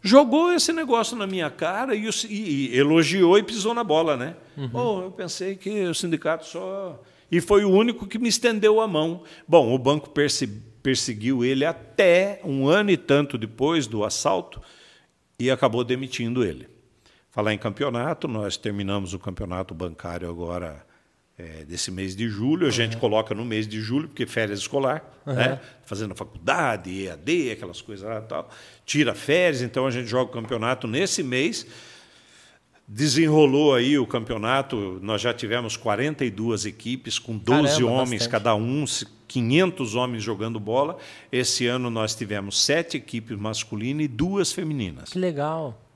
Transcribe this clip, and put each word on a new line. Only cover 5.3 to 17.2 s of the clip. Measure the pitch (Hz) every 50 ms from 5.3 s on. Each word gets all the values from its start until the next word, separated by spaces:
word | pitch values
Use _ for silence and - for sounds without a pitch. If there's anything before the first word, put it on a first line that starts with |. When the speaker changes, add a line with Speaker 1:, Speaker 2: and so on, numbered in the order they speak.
| - - 185 185 196
Speaker 1:
que | 190 - 190 214 208 190
o | 175 160
sindicato | - - 175 165 143 - 156 160 160 -
só." | - - 170 190 190 190 196 196 180 151 - - _ _ _ _ _
E | - 175
foi | 170 - 208 202 208
o | 202
único | 185 196 220 240 226 233 -
que | 196 - 220
me | 247 233
estendeu | 202 - - 240 226 214 196 214 214 220
a | 220
mão. | 220 180 151 156 165 170 180 - - - - -
Bom, | - 156 170 139 113 123
o | 131
banco | 120 131 147 151 147 -
perse-, | - 151 143 147 - - - 110 101 107 110 - - _ _
perseguiu | 135 131 117 - - 117 104 104 120 135 127 120
ele | 127 135 135 139
até | 160 170 - - - - - 202 180 170 180 190 202 202 - -
um | 190 139 135 135 139
ano | 160 202 214 202
e | 185
tanto | 151 - - 139 143 147 143 -
depois | 120 110 110 110 113 127 151 170 165 139 107
do | 113 107 104
assalto | 107 - - - 143 190 180 - - - - - - - - - - - _ _ _ _ _ _ _ _ _
e | 120 127
acabou | 131 - - 127 107 120 123
demitindo | 113 127 127 135 127 - - 123 117 120 127 120
ele. | 95 78 65 - - _ _ _ _ _ _ _ _ _ _